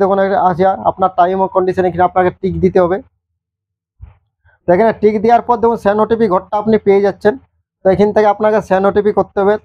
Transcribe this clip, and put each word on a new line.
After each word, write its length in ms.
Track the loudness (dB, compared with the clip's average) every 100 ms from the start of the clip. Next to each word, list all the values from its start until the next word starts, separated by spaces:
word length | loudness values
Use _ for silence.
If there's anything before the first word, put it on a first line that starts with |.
দেখুন 160 | 2 0 0 0 0
আছে 140 | 0 -2 0 -4
আপনার 220 | -2 -4 0
টাইম 180 | 0 0 -2
ও 20 | -2
কন্ডিশন, 280 | -2 -2 -2
এখানে 160 | 0 0
আপনাকে 200 | 0 -2 -2
টিক 120 | -6 -2
দিতে 160 | 0 2
হবে। 140 | 0 -2 -8 _ _ _ _ _ _ _ _ _ -20 _ _ _ _ _
তো 60 | -2 2
এখানে 160 | 2 2
টিক 140 | 0 0
দেওয়ার 200 | 2 0 0
পর 80 | -2
দেখুন 160 | 0 -2
সেন্ড 160 | -2 0
ওটিপি 220 | 0 0 0
ঘরটা 220 | -2 -2 -6
আপনি 140 | 0 0 2
পেয়ে 180 | 2 0
যাচ্ছেন। 280 | 0 -2 -2 _ _ _ _
তো 40 | -2
এখান 160 | 2 2 2
থেকে 120 | 0
আপনাকে 260 | 2 0 -2 -2
সেন্ড 160 | 0 0
ওটিপি 220 | 0 -2 -2
করতে 180 | -4 -2
হবে। 140 | -2 -2